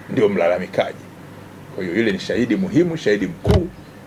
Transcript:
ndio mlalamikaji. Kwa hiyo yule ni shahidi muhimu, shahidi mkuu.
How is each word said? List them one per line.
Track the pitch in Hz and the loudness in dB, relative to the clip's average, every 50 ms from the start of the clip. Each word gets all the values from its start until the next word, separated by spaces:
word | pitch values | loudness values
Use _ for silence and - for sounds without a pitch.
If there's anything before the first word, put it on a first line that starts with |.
| - - | -10 -4
ndio | - - 107 101 | 0 2 2 4
mlalamikaji. | 101 87 85 85 90 90 90 - - - 101 - - - - - - - - - - - - - - - - - - | 4 2 2 2 2 0 -2 -4 -2 -2 -2 -2 -4 -12 -16 -18 -18 -18 -18 -18 -18 -18 -18 -18 -18 -18 -18 -12 -8
Kwa | 98 92 | -6 -4
hiyo | 87 85 | -2 0
yule | 107 117 107 | 2 2 2
ni | 95 - | 0 -2
shahidi | - - 92 104 123 117 104 | -2 -2 0 0 2 2 2
muhimu, | 95 92 - 104 151 180 170 165 | 0 0 2 4 4 4 4 0
shahidi | - - 107 104 104 98 | 0 2 2 2 2 0
mkuu. | 87 82 - - - - 185 165 - - - - - - - - | -4 -4 -2 2 4 4 4 4 0 -8 -14 -18 -20 -20 -20 -20